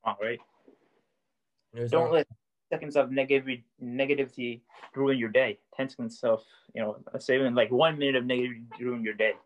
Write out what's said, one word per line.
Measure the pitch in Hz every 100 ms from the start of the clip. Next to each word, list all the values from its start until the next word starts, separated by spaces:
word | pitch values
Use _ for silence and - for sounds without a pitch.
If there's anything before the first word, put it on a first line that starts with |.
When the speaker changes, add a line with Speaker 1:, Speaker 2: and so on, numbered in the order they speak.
Speaker 1:
All | - -
right. | 107 120 _ _ _ _ _ _ _ _ _ _ _ _ _
Speaker 2:
There's | 117 117
Speaker 1:
Don't | 160 165
Speaker 2:
no |
Speaker 1:
let | 165 - - _ _ _
seconds | 160 151 147
of | 127
negative, | 135 135 139 131 120 _ _
negativity | 123 123 139 143 131 131 120 117 _ - - 131
ruin | 139 131
your | 117
day. | 113 131 101 _ -
Ten | 131
seconds | - 117 -
of, | 120 110 - _ _
you | -
know, | 90 - -
let's | 131 -
say | 131
even, | 135
like, | 120 110
one | 123 160 151
minute | 143 131
of |
negativity | 123 127 123 117 117 -
ruin | 123 120
your | 110
day. | 104 110 -